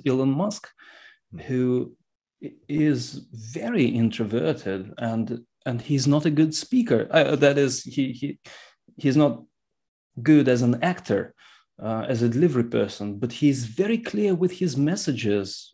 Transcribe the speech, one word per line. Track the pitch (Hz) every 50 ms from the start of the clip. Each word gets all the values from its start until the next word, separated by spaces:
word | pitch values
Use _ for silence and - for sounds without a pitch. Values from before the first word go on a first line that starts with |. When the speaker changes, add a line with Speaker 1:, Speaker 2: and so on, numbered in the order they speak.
| -
Speaker 1:
Elon | 139 127 131 135 135
Musk, | 135 151 196 214 214 - - - _ _ - - - - - - _ _ _ _
Speaker 2:
Hmm. | - 80
Speaker 1:
who | - - 127 127 127 123 127 123 - - - _ _ _ _ _ _ _ _ - -
i-, | - - _ _
is | - 147 156 151 151 139 120 120 - - - - - -
very | 117 110 113 139 165 - 233 240 185 127
introverted | 113 - 117 113 110 - - 110 101 110 120 156 160 147 - - 98 95 95 95 107 -
and, | - 120 113 113 113 110 - 117 117 - _ _ _ -
and | 135 120 117
he's | - - 143 135 123
not | 143 143 151 151
a | 160
good | 147 151 160 156 156
speaker. | - - - 254 254 233 - 117 110 107 -
Uh, | - 165 143 139 151
that | 135 143 139 143 143
is, | 139 127 127 - -
he, | 127 - 143 135 131 120
he, | 120 143 143 143 _ _ - - - - - _ _ _ _ -
he's | - - 139 127
not | 151 147 127 117 - - _ _ _ _ _ _ _ _ _ _ _ _ _ - 123 117
good | 156 156 147 127
as | 127 123 120 127
an | 120 117 - -
actor, | 180 175 - - - 104 95 90 - _ _ _ - _ _ _ _ _ -
uh, | - 110 113 110 -
as | - 127 113 120
a | 120
delivery | 113 135 175 165 135 120 117
person, | 117 - 113 104 104 - - 104 104 101 101
but | 120 120
he's | - - 151 143 135 123 120
very | 110 113 - 196 214 233
clear | 226 233 - - 208 208 196 185
with | 165 185 180
his | 180 - 185 165 123
messages | 139 143 156 190 202 - 156 131 120 117 101 104 101 95 95 - - - -